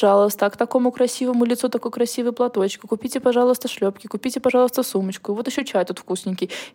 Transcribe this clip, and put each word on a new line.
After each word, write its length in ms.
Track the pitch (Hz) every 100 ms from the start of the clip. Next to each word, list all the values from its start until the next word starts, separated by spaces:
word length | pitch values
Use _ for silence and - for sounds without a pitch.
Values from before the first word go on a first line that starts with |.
пожалуйста, 440 | 202 202 208 208 208
а 20 |
к 80 | -
такому 340 | 233 262 247
красивому 540 | 247 247 - 254 240 233
лицу 240 | 240 254
такой 220 | 226 240
красивый 420 | 240 240 - 240
платочек, 480 | 240 240 220 196 -
купите, 380 | - 220 247 269
пожалуйста, 480 | 247 240 247 247 254
шлепки, 400 | - 196 196 -
купите, 320 | 214 262 254
пожалуйста, 440 | 254 247 254 262
сумочку, 480 | 247 196 190 - -
и 40 | 208
вот 120 | 240
еще 160 | 277
чай 220 | 277 196 180
тут 140 | 180
вкусненький, 500 | - 180 190 185 185 - -